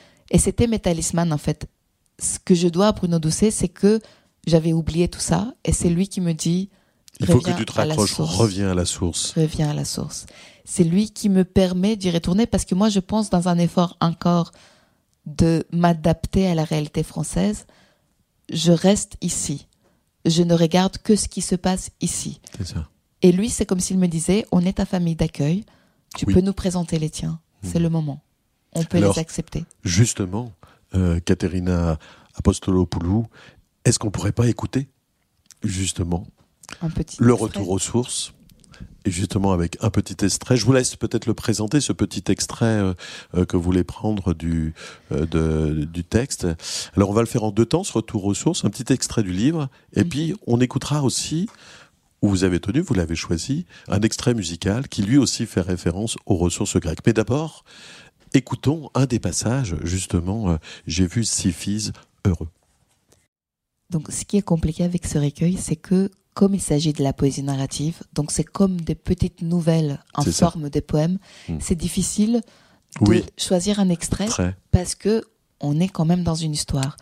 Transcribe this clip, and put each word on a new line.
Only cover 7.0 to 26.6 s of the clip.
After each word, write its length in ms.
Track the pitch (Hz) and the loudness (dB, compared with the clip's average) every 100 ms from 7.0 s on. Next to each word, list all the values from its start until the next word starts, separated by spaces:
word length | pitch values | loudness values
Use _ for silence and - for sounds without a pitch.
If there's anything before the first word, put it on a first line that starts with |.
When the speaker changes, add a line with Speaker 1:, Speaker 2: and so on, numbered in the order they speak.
| _ - | _ -4
Speaker 2:
Il 60 | - | 4
faut 60 | |
que « 40 | 123 120 | 4 4
Speaker 1:
Reviens 100 | 113 | -2
Speaker 2:
tu 100 | 110 | -2
te 60 | - | -2
Speaker 1:
à 60 | 104 | 0
la 40 | 156 | 2
Speaker 2:
raccroches, 180 | 98 - | 0 0
Speaker 1:
source. 200 | 78 90 | -2 2
Speaker 2:
reviens 340 | 113 95 98 | 2 2 0
à 40 | 90 | 0
la 100 | 87 | -2
source. » 480 | - 87 - - 165 | -2 -4 -4 -4 0
Speaker 1:
Reviens 340 | 156 - 151 | 0 0 -2
à 40 | |
la 120 | 147 147 | -2 -6
source. 400 | - 151 - - - - - - | -6 -8 -10 -16 -20 -20 -20 -4
C'est 180 | - | 0
lui 260 | 165 185 214 | 2 2 0
qui 180 | - 208 | -2 2
me 140 | 190 | 2
permet 520 | 185 - 185 180 196 220 | 2 2 2 2 0 0
d'y 140 | 185 | 0
retourner, 340 | 165 175 185 233 | 0 0 0 2
parce 180 | 196 - | 0 0
que 80 | 180 | 2
moi, 140 | 214 | 2
je 100 | 196 | 2
pense 300 | - 214 208 | 0 -2 0
dans 180 | 180 180 | 0 2
un 80 | 170 | 2
effort 380 | 170 - 170 - | 2 2 0 0
encore 500 | 170 165 175 175 165 - - _ _ _ _ _ 151 | -2 0 2 2 0 -8 -20 _ _ _ _ _ -8
de 400 | 143 165 165 - | 2 2 2 0
m'adapter 760 | 170 175 165 165 160 - 196 190 | 2 2 4 0 0 0 0 2
à 80 | 165 | 2
la 80 | |
réalité 380 | 156 156 151 - | 0 -2 -2 -4
française, 640 | 160 160 156 - 202 214 - _ _ _ _ _ _ _ - | -4 -6 -4 -2 -2 -2 -10 _ _ _ _ _ _ _ -10
je 200 | 165 165 | 0 4
reste 440 | 165 190 202 - - | 4 4 2 -2 -8
ici. 460 | 180 - - 143 - _ _ _ _ _ 165 | -6 -4 -6 -8 -10 _ _ _ _ _ 0
Je 160 | 165 | 2
ne 120 | 170 | 4
regarde 440 | 170 165 180 190 - | 4 4 4 2 0
que 160 | - 208 | 2 2
ce 120 | - | 2
qui 140 | - | -6
se 140 | - 180 | -4 -2
passe 360 | 185 185 - - | 0 -2 -6 -6
ici. 380 | 170 - - 143 - - | -6 -4 -8 -12 -14 -10
Speaker 2:
C'est 100 | 87 | -8
ça. 200 | 85 80 _ _ _ | -8 -10 _ _ _
Speaker 1:
Et 100 | 185 | 4
lui, 180 | 180 233 | 4 2
c'est 160 | - 202 | -2 -2
comme 140 | 180 | -2
s'il 180 | - 190 | 0 0
me 80 | 180 | 0
disait, « 380 | 160 160 202 - | 0 0 0 2
On 100 | 180 175 | 0 2
est 80 | |
ta 120 | 196 196 | 0 -2
famille 300 | 185 170 160 | 0 0 0
d'accueil, 500 | 160 - 143 185 - _ _ _ _ - | -2 0 0 -2 -4 _ _ _ _ -6
tu 100 | - | 2
Speaker 2:
Oui. 80 | |
Speaker 1:
peux 80 | 98 | 4
nous 120 | 190 | 2
présenter 440 | 190 | 0